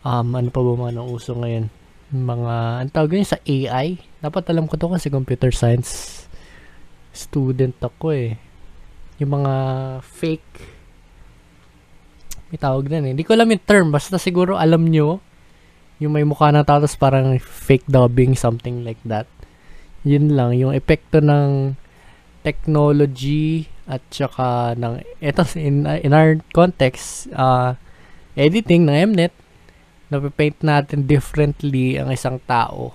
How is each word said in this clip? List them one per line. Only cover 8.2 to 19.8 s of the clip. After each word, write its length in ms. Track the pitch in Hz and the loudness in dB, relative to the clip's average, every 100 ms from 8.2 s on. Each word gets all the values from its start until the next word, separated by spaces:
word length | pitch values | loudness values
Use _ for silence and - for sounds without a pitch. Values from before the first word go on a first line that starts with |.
| 117 110 - - - - - - - - | -4 -8 -14 -20 -20 -20 -20 -20 -20 -6
Yung 260 | 139 143 | -4 -2
mga 120 | 139 135 131 131 135 131 | -2 -2 -4 -6 -8 -12
fake, 500 | - - 165 160 - - - - - - _ - - - _ _ - _ _ - - - - - - | -16 -8 -6 -6 -10 -20 -20 -20 -20 -20 _ -20 -20 -20 _ _ -20 _ _ -20 -20 -20 -16 -16 -14
may 80 | 160 | -4
tawag 320 | 143 135 139 | -2 -2 -2
din 160 | 160 139 | -2 -2
eh. 40 | 135 | -4
Hindi 80 | |
ko 80 | 160 | 2
alam 160 | 226 226 | 4 4
yung 160 | 208 | 2
term. 320 | - 208 165 147 | 4 4 4 0
Basta 240 | - 185 | -2 -4
siguro 400 | - 180 180 190 | 0 0 0 2
alam 320 | 160 165 165 | 2 4 4
nyo, 320 | 156 147 190 - _ - - _ _ - _ | 2 2 -2 -10 _ -20 -20 _ _ -20 _
yung 80 | 151 | -2
may 160 | 151 147 | 0 0
mukha 240 | 147 151 | 4 4
na 160 | 147 147 | 4 4
tao, 160 | 147 | 2
tas 160 | 147 - | 2 0
parang 400 | 139 135 131 127 | 2 2 2 0
fake 480 | - - - 135 - | -4 -14 2 2 4
dubbing, 480 | 135 123 120 127 127 | 4 4 4 2 2
something 480 | 120 117 123 123 | 0 -2 -8 -8
like 160 | 117 113 117 | -10 -10 -6
that. 180 | 107 120 - - _ - - | -6 -6 -18 -20 _ -20 -20